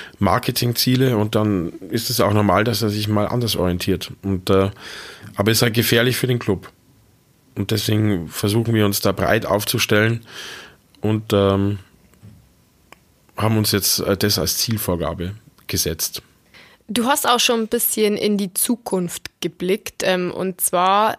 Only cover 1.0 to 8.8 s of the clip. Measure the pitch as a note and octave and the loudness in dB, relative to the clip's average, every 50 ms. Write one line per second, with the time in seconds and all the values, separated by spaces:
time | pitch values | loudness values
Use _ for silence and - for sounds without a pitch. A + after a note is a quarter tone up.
1 | C3 B2+ A#2+ G#2 G#2+ G#2+ A2+ G#2+ G#2+ G#2 G2+ F2+ E2 - - - F#2+ F2+ - A2 | 2 2 2 2 0 2 2 2 2 2 2 0 -2 -4 -8 -10 -10 -6 -4 -4
2 | - - A2+ A2+ F#2+ G2+ G#2+ G#2 G#2 G2 F2+ G2 G#2+ A#2+ G#2+ G#2+ A#2 G#2 G#2 G#2+ | -4 -2 0 2 2 4 4 4 4 4 4 4 4 2 0 0 0 -2 -2 -2
3 | G#2 G#2+ G#2+ G#2 G#2 - - B2 A#2+ G#2 - F2 F2+ F2+ F2 F2 - G2 F#2 F#2 | -2 0 0 0 0 0 -2 -2 -2 -2 0 0 0 0 0 0 0 -2 -2 -2
4 | - - - - - G2 G2 F2+ - - G2 F#2+ F#2+ G2+ - - - - - - | -2 -10 -12 -8 -4 -4 -4 -2 0 2 4 4 4 2 -2 -8 -16 -16 -16 -16
5 | - - - - - - - - G2+ G#2+ A2+ - A#2+ A#2+ G#2+ A#2 A2 - A#2 A#2 | -16 -18 -18 -20 -20 -10 -4 0 2 2 2 2 2 2 2 0 2 2 4 4
6 | A#2+ B2+ A#2+ - C3 B2 B2 A#2 - A2 F#2+ - - - - _ _ _ _ _ | 4 2 0 0 0 0 -2 -2 0 -2 -2 -2 -4 -14 -20 _ _ _ _ _
7 | _ _ _ _ _ _ _ _ _ _ - - G2 - A2 G2+ - A2+ G#2+ G#2+ | _ _ _ _ _ _ _ _ _ _ -8 -6 -4 -2 -2 -2 0 0 2 2
8 | G#2+ G#2 G2+ E2+ D#2+ - - - - G2+ G#2+ A#2 G#2+ A#2 A2+ A2 | 2 2 0 -2 -4 -8 -8 -4 -2 0 0 0 0 2 2 4